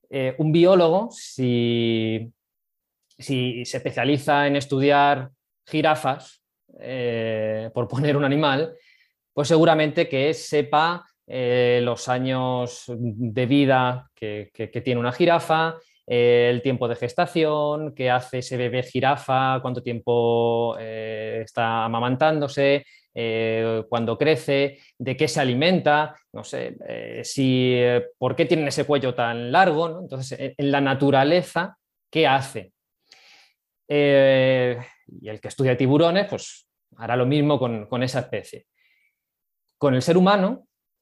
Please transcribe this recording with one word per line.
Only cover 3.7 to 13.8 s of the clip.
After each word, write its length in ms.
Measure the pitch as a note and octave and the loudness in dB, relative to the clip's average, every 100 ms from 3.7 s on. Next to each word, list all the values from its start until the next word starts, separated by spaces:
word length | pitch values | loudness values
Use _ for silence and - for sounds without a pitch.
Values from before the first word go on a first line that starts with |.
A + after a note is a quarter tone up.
| B2 | -8
especializa 720 | A#2 B2 B2+ D3 D#3 C#3+ C#3+ | -6 -2 0 0 2 2 2
en 100 | C#3+ | 0
estudiar 720 | C#3 C3+ C#3 C#3+ C#3+ C3+ C3 _ _ _ - | -2 0 4 4 4 2 -4 _ _ _ -6
jirafas, 760 | D#3 D#3 D3+ C3+ D3 - _ _ _ _ - | 0 0 0 -2 -6 -10 _ _ _ _ -20
eh, 880 | - B2+ A#2+ A#2 A2+ A2 G#2+ A2 A2 | -12 -6 -4 -2 -4 -4 -4 -4 -6
por 120 | B2 A#2+ | -6 -4
poner 300 | B2 D3+ C#3+ | -2 0 2
un 80 | |
animal, 480 | C#3 C#3+ D3+ C3+ D#3+ - _ _ _ _ _ | 2 2 2 0 -4 -8 _ _ _ _ _
pues 140 | - C#3+ | -6 2
seguramente 600 | D#3+ E3 D#3 D3+ D#3+ D#3+ | 6 6 4 2 0 -2
que 240 | C3+ C#3+ | 0 0
sepa, 720 | D#3 - D3+ D3 D3+ E3 F3 - _ - | -2 -2 -2 2 2 2 -2 -10 _ -12
eh, 540 | B2+ B2 B2 B2 B2 | -6 0 2 2 2
los 260 | A#2+ A2+ - | 0 -4 -2
años 760 | B2+ C3 C3 B2+ B2+ B2 - - | -2 -2 -2 -2 -4 -6 -10 -12
de 580 | A#2 A#2+ G#2+ A#2+ A#2 B2 | -6 -6 -4 -4 -2 2
vida 640 | C#3+ C3+ B2+ | 4 4 4